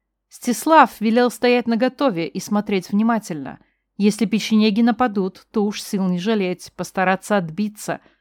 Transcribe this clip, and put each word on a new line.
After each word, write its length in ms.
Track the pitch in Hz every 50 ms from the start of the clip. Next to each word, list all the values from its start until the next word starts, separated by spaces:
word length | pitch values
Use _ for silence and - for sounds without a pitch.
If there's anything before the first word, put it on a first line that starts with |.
| _ _ _ _ _ _
Стислав 720 | - - - 247 240 - - 302 320 311 262 - - -
велел 300 | 208 226 220 247 247 240
стоять 380 | - - - 247 247 247 233 233
наготове 580 | 233 202 254 254 254 - 285 262 180 165 165
и 140 | - - 185
смотреть 500 | - - 208 208 208 208 208 185 175 -
внимательно. 720 | 202 202 226 233 240 214 214 - 170 143 131 - - - _ _ _ _ _ _ _ -
Если 220 | 196 208 208 - 226
печенеги 560 | 190 226 202 - - 220 214 214 220 196 233
нападут, 680 | 233 240 233 - 254 233 202 208 185 - - - _ _
то 120 | - 220
уж 200 | 202 214 202 -
сил 260 | - - 214 185 190 185
не 100 | 180 175
жалеть, 540 | 175 226 226 208 185 180 180 - - - _
постараться 600 | - 175 - - 196 185 185 190 190 - - 208
отбиться. 640 | 202 170 156 156 190 214 208 208 - - - 147 - _ _ _ _